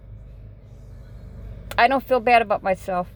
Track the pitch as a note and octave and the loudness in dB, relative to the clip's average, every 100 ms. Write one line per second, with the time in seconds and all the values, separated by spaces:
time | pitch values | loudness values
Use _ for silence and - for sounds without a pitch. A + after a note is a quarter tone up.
0 | - - - - - - - - - - | -18 -18 -18 -18 -18 -18 -20 -18 -18 -18
1 | - - - - - - - - A#3+ C4+ | -16 -16 -16 -14 -12 -12 -4 2 4 4
2 | - B3+ A3+ A#3 G#3 G#3 G3 F#3 - F3+ | 2 2 6 6 6 2 2 0 0 -2
3 | F3+ | -4